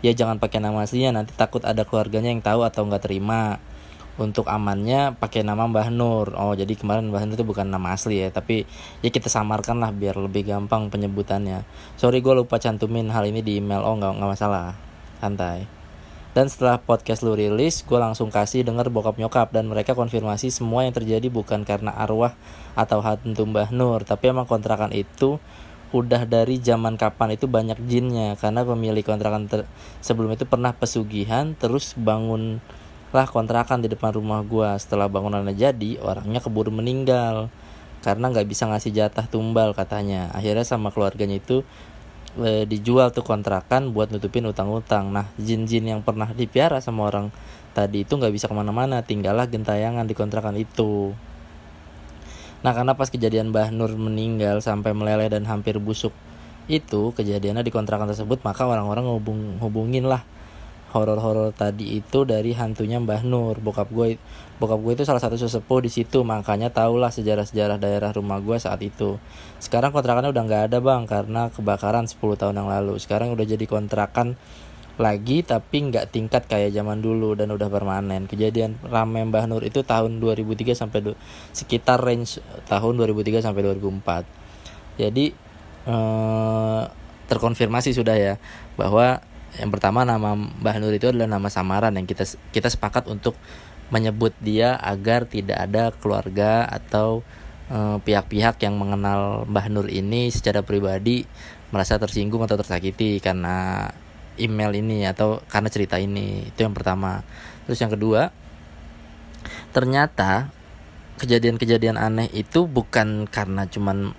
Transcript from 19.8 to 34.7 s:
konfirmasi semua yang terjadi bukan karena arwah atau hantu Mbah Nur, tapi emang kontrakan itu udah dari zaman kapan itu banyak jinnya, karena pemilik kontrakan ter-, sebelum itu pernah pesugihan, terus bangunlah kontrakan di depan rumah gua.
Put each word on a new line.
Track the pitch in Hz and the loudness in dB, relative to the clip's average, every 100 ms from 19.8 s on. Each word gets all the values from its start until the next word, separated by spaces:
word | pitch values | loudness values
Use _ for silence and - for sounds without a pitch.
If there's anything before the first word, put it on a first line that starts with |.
| 107 123 | 0 0
konfirmasi | 117 117 107 104 127 | 2 0 0 -2 -2
semua | - 117 117 131 | -2 0 2 2
yang | |
terjadi | 123 110 110 123 | 0 0 0 0
bukan | 120 101 107 104 | -2 -2 -2 0
karena | 101 107 107 | -2 -2 -4
arwah | 107 110 120 120 - - - - | -2 2 2 0 -20 -18 -10 -2
atau | 110 107 | 2 2
hantu | 110 107 120 110 107 | 2 -2 -2 -2 0
Mbah | 107 104 | 0 0
Nur, | 123 123 113 104 | 2 2 2 0
tapi | 104 131 | 2 2
emang | 127 123 | 2 2
kontrakan | 113 107 104 107 | 0 2 0 0
itu | 104 101 - 135 151 - - - - - 127 | -2 -6 2 2 2 -8 -20 -20 -20 -2 0
udah | 120 123 113 | 4 2 4
dari | 117 113 127 | 2 4 2
zaman | 120 113 113 110 | 2 2 2 2
kapan | 107 - 113 107 | 0 2 0 0
itu | 135 | 2
banyak | 117 113 110 120 | 2 0 -4 0
jinnya, | 120 123 120 107 101 | 0 2 0 -2 0
karena | 110 113 123 | 0 0 0
pemilik | 117 110 107 104 | 0 0 0 0
kontrakan | 107 107 107 104 | 0 0 -2 -2
ter-, | 107 - - - - | -4 -4 -12 -18 -16
sebelum | - 113 110 110 | -2 0 0 -2
itu | |
pernah | 123 120 123 113 | 0 2 2 0
pesugihan, | 117 117 107 107 101 113 151 156 | -2 -2 -2 -2 0 0 0 -2
terus | 117 131 - - | 0 0 -2 -2
bangunlah | 110 110 113 110 113 110 - - - - - 131 131 | 0 2 0 -2 -2 -6 -10 -20 -18 -20 -2 2 2
kontrakan | 123 110 117 117 127 | 0 2 0 2 0
di | 113 | 0
depan | 107 110 107 | 0 0 0
rumah | 107 107 | -2 -2
gua. | 104 113 107 | 0 0 0